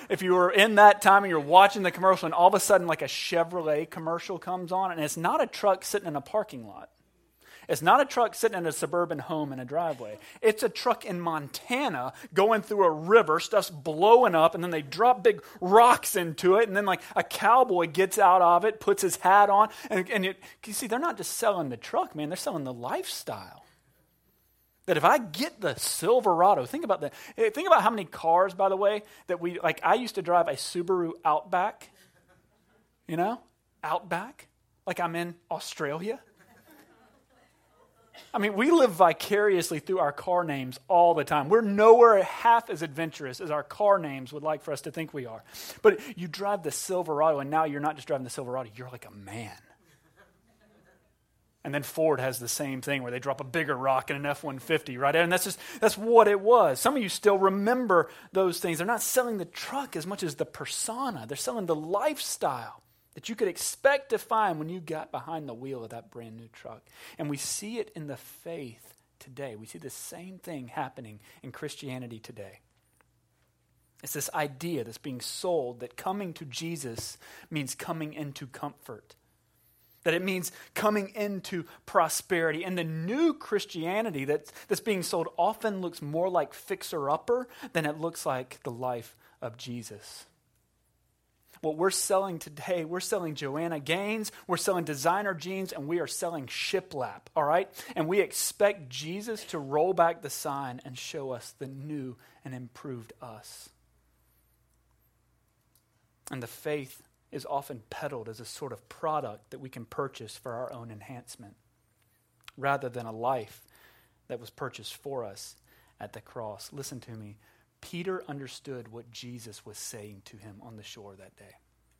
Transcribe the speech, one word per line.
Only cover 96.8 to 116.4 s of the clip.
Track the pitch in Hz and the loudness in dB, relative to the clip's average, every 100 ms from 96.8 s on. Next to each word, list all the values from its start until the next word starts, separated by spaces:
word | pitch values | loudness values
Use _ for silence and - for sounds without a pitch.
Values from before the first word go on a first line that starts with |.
| 185 147 117 101 - | -4 -8 -8 -10 -8
all | - | -2
right? | 143 170 196 - - - | 2 2 0 -8 -10 -6
And | 156 | -2
we | 202 | 0
expect | 170 - - - 202 202 135 | 0 -2 -4 2 2 2 -10
Jesus | 127 156 190 220 214 | -12 -10 -10 -8 -10
to | - 165 | -8 -10
roll | 139 147 180 | -2 0 2
back | 175 170 170 | 4 4 2
the | 143 | -8
sign | - 156 139 135 123 | -8 -6 -6 -6 -10
and | 135 127 | -12 -14
show | - 156 135 | -12 -10 -8
us | 120 - - | -10 -12 -16
the | 135 | -14
new | 135 147 151 131 120 _ _ | -12 -10 -8 -10 -12 _ _
and | 135 | -16
improved | 127 123 - 147 123 110 - | -14 -16 -16 -12 -12 -14 -20
us. | 127 110 - - - _ _ _ _ _ _ _ _ _ _ _ _ _ _ _ _ _ _ _ _ _ _ _ _ _ - | -20 -20 -20 -20 -20 _ _ _ _ _ _ _ _ _ _ _ _ _ _ _ _ _ _ _ _ _ _ _ _ _ -14
And | 131 | -12
the | 117 | -12
faith | - 156 151 127 - _ _ _ | -12 -8 -8 -8 -18 _ _ _
is | 147 127 | -14 -8
often | 139 139 127 - | -8 -8 -16 -16
peddled | - 147 131 110 | -12 -10 -10 -14
as | 113 | -16
a | |
sort | 113 - 139 | -16 -14 -14
of | 113 - | -14 -18
product | - 160 156 123 104 _ | -10 -6 -4 -6 -12 _
that | 131 | -18
we | 135 | -16
can | 131 113 | -16 -14
purchase | - 139 - 110 - | -8 -8 -10 -18 -16
for | 131 | -12
our | 117 123 | -10 -10
own | 127 117 | -14 -16
enhancement, | 107 101 123 - - 101 _ _ _ _ _ _ _ _ _ - - | -18 -18 -20 -20 -20 -20 _ _ _ _ _ _ _ _ _ -20 -6
rather | 139 139 131 | -2 -2 -4
than | 120 117 | -10 -12
a | |
life | 113 120 131 - - _ _ _ _ _ _ - | -6 -2 -2 -6 -18 _ _ _ _ _ _ -14
that | 120 | -14
was | 113 | -14
purchased | - 131 120 104 - | -12 -12 -12 -18 -16
for | 143 135 | -12 -10
us | 107 98 - - _ _ _ - | -10 -12 -20 -20 _ _ _ -18
at | 104 | -16
the | 113 | -18
cross. | - 127 | -18 -14